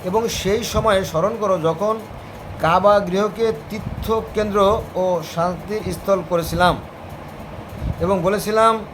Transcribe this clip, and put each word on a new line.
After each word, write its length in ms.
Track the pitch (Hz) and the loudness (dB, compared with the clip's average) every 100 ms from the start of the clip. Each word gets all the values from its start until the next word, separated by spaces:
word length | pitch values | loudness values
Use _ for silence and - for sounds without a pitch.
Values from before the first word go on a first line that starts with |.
এবং 240 | 180 185 226 | 0 -2 0
সেই 360 | - 180 214 | -2 0 0
সময়ে 420 | 226 220 220 196 175 | 0 0 2 2 2
স্মরণ 300 | 165 185 220 | 0 0 0
করো 200 | 208 185 | 0 2
যখন 400 | 160 165 208 220 214 - - - - - | 0 0 0 -2 -6 -14 -14 -16 -14 -2
কাবা 380 | 156 175 202 208 | 2 4 6 6
গৃহকে 540 | 185 185 214 175 226 - - | 4 0 0 0 0 0 -6
তীর্থকেন্দ্র 1120 | 214 - - - 220 220 208 214 202 196 220 160 170 | -8 -8 -6 -2 -2 -2 -2 0 4 4 4 0 -2
ও 260 | 185 175 156 - | 0 0 -2 -2
শান্তির 580 | 170 175 156 214 190 | -2 -2 -6 -6 -4
স্থল 280 | 175 - 190 160 | -6 0 0 2
করেছিলাম 480 | 175 156 165 180 135 - - - - - - - - - - - - | -2 0 4 4 4 -4 -14 -14 -14 -14 -14 -14 -14 -12 -8 -6 -2
এবং 200 | 170 190 | 0 2
বলেছিলাম 580 | 175 208 175 214 226 220 - | 2 0 0 4 4 4 -2